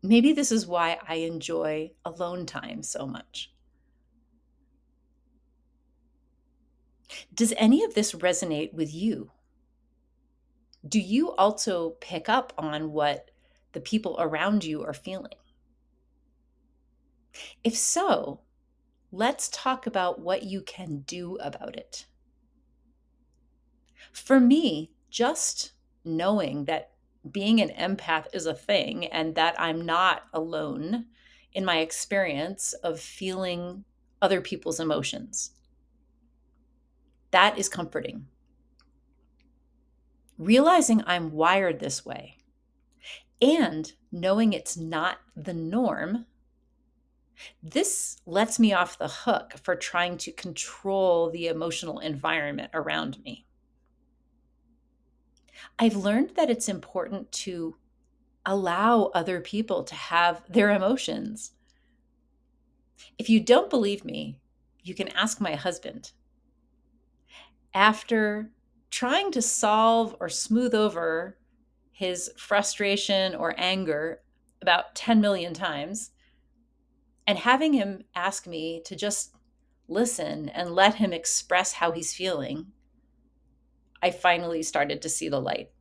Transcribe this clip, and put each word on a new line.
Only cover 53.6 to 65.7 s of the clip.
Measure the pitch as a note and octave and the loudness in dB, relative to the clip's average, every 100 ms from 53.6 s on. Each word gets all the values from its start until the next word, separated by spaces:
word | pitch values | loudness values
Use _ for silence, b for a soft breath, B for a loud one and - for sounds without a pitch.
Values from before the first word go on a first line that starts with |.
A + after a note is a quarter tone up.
| _ _ _ _ _ _ _ _ _ _ _ _ _ _ _ _ _ _ _ B B - | _ _ _ _ _ _ _ _ _ _ _ _ _ _ _ _ _ _ _ B B 2
I've | A3+ G#3 | 2 2
learned | G3 G#3+ E4 - | 0 2 0 0
that | D4+ | 2
it's | A#3 - | 2 -2
important | F#3 - F#3 - G3 - | -6 -6 -6 -6 -8 -10
to | - - F3 E3 - _ _ _ _ _ _ - | -10 -8 -8 -8 -10 _ _ _ _ _ _ -2
allow | G3 F#3 E3+ A3 A#3+ G3 | 0 0 2 4 6 4
other | F3+ E3+ F3+ | 2 0 -4
people | F3 G#3 A3 F#3+ | -4 -6 -2 -2
to | C3+ - | -4 -10
have | - E3 F3 E3+ - | -2 2 4 2 0
their | F#3+ G#3 | 4 4
emotions. | G3+ F#3+ B3+ - D#3+ - G#3+ - _ _ _ _ _ _ _ _ _ _ _ _ _ _ _ B _ | 4 2 0 -2 -6 -6 -10 -14 _ _ _ _ _ _ _ _ _ _ _ _ _ _ _ B _
If | A3+ | 4
you | A3+ | 4
don't | A3 B3 F#4 | 8 6 6
believe | C#4 G3+ G3+ | 2 2 -2
me, | - - D3 C#3 _ _ _ _ | -6 -8 -10 -12 _ _ _ _
you | F3 | -16
can | F3+ F#3+ | -8 -6
ask | - G#3+ - | -2 -2 -2
my | F#3+ D3+ | -4 -2
husband. | F#3 | -4